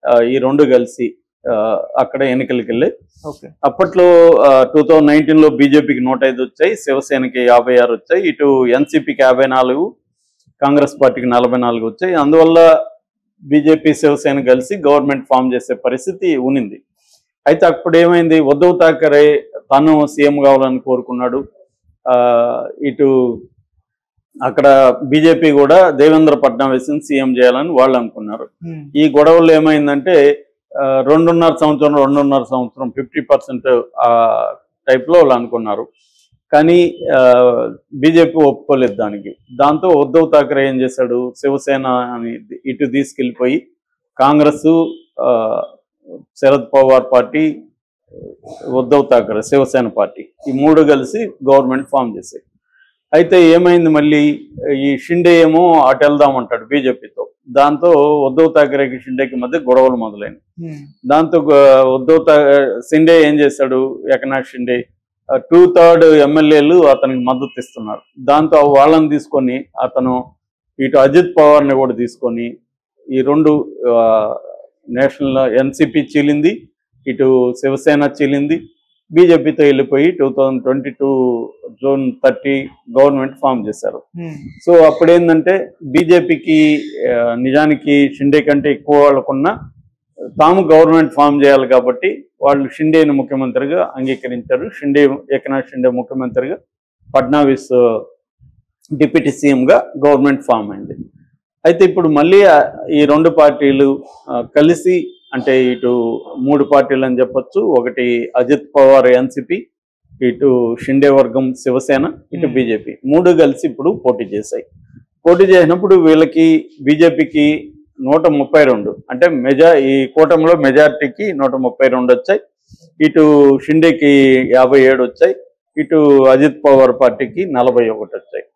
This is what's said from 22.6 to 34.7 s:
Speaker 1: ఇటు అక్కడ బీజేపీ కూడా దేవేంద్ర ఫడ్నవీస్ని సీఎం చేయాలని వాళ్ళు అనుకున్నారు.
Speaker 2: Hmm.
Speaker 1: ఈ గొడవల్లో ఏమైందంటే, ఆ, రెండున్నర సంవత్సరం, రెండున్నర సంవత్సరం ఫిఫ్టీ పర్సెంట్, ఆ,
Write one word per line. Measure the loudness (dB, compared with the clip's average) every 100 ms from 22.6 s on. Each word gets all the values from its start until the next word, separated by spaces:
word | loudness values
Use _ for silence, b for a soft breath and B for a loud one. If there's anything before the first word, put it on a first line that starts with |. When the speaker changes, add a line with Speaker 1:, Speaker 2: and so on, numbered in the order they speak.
| -10 -8
Speaker 1:
ఇటు | -8 -2 0 0 -2 -6 -14 _ _ _ _ _ _ _ _ -10
అక్కడ | -6 0 4 4 4 0
బీజేపీ | -2 0 2 2 2
కూడా | 2 4 4 4
దేవేంద్ర | 4 2 4 2
ఫడ్నవీస్ని | 2 -2 -2 -4 -4 -4 -10
సీఎం | -6 -4 -4 2
చేయాలని | 2 2 -2
వాళ్ళు | 0 2 0
అనుకున్నారు. | -4 -14 -14 -14 -16 _ -18
Speaker 2:
Hmm. | -18 -10 -2
Speaker 1:
ఈ | 0 4
గొడవల్లో | 4 4 4
ఏమైందంటే, | 4 2 0 -2 -4 0 2 2 -2 _ _ _ -8
ఆ, | -4 -2 0
రెండున్నర | 0 2 0 0 0
సంవత్సరం, | -2 0 0 0
రెండున్నర | 0 0 0 -2
సంవత్సరం | -4 -6 -8 _ -12
ఫిఫ్టీ | -10 -10 -10
పర్సెంట్, | -2 -4 -4 -8 -2 -2 -2 -4
ఆ, | 0 0 0 -2 -6 -10 _